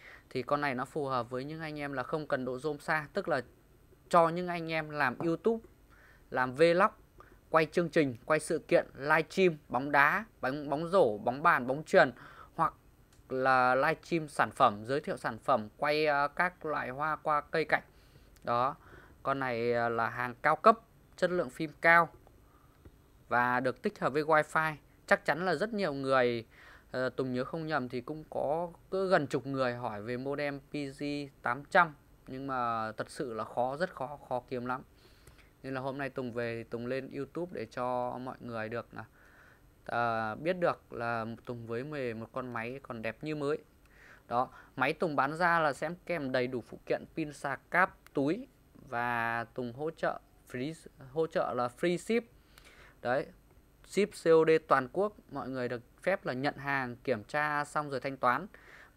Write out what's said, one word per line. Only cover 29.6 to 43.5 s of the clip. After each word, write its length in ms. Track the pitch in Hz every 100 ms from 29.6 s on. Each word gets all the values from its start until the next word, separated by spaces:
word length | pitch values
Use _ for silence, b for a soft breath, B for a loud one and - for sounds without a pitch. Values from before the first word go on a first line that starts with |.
| 127
hỏi 280 | 120 120 104
về 160 | 107 123
modem 420 | 135 143 143 139
P 140 | -
G 300 | 151 139 139 147 143 139 -
tám 220 | 117 131 143
trăm, 280 | 190 170 143 _ - -
nhưng 200 | 131 139
mà 440 | 131 120 113 110
thật 180 | 107 123
sự 240 | - 135
là 100 | 110
khó, 340 | 110 - 127 139
rất 180 | 180 -
khó, 220 | 131 143 -
khó 140 | 127 -
kiếm 160 | 127 123
lắm. 160 | 127 - b b b b b b _
Nên 100 | 131
là 80 | 135
hôm 160 | 135 135
nay 120 | 135
Tùng 240 | 135 123
về 220 | 113 117 117
thì 140 | 113
Tùng 160 | 117 120
lên 260 | 131 131
YouTube 400 | 139 135 160 175
để 120 | - 113
cho 520 | - 123 123 123 123
mọi 200 | 127 -
người 300 | 123 117 110
được, 180 | 117 - 110
à, 100 | 110 B B B B B B _ -
à, 500 | 117 117 113 110 110
biết 180 | 156
được 400 | 180 170 123 -
là 320 | 123 117 117 113 113 -
Tùng 220 | 120 113
với 160 | 117
về 300 | 143 151 123
một 140 | 110 113
con 220 | 131 127
máy 260 | 120 113 135
còn 180 | - 117
đẹp 160 | 113 -
như 140 | 151 151
mới. 220 | 143